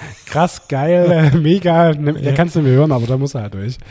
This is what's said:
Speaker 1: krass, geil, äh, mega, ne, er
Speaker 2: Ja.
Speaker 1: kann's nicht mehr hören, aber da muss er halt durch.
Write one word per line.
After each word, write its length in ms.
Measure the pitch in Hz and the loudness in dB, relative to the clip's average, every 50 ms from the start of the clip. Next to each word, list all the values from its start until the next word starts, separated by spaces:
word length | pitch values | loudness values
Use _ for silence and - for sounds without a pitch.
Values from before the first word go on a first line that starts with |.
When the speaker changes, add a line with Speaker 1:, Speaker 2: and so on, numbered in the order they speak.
| - - - - - - | -18 -20 -20 -20 -14 -6
Speaker 1:
krass, 400 | - 147 170 - - - - - | -2 -2 -2 -2 -2 -8 -10 -8
geil, 640 | 143 135 143 160 175 180 175 170 175 160 160 147 131 | -6 -2 0 2 2 2 4 2 2 4 2 2 2
äh, 20 | 170 | 2
mega, 540 | 151 151 180 202 175 175 165 165 170 165 | 2 2 2 2 2 2 2 4 4 2
ne, 200 | 156 147 151 143 151 151 | 2 0 -2 -4 -4 -2
er 40 | |
Speaker 2:
Ja. 100 | 139 143 135 | -2 -2 0
Speaker 1:
kann's 200 | 143 175 170 - | 0 0 0 0
nicht 120 | 165 151 | 0 2
mehr 80 | 131 127 | 2 4
hören, 180 | 131 151 156 | 4 4 2
aber 160 | 143 123 117 117 | 2 0 -2 -2
da 100 | 131 131 | -2 -2
muss 160 | 139 139 - | -4 -4 -6
er 80 | 131 | -8
halt 140 | 104 104 101 | -8 -8 -10
durch. 220 | 98 98 117 127 - - - | -8 -8 -8 -10 -10 -14 -18